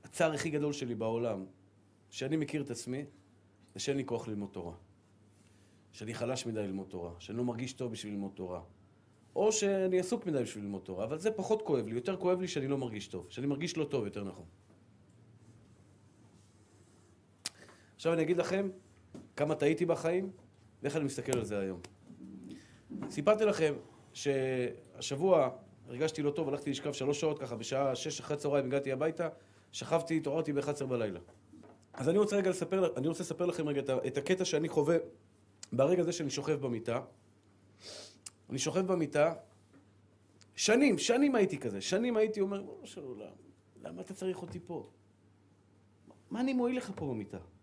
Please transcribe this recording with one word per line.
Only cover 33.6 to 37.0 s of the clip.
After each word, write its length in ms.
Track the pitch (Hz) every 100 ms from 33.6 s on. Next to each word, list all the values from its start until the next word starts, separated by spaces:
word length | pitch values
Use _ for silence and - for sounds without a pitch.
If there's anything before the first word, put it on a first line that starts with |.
| 151
רגע 120 | 143
את 80 | 131
ה-, 180 | 131 -
את 100 | 139
הקטע 280 | 139 185
שאני 240 | 175 147 160
חווה 280 | 156 147 165 - - _ _ _ _ -
ברגע 300 | 123 139 175
זה 80 | 170
שאני 180 | - 147
שוכב 240 | 139 143
במיטה. 480 | 143 131 117 113 120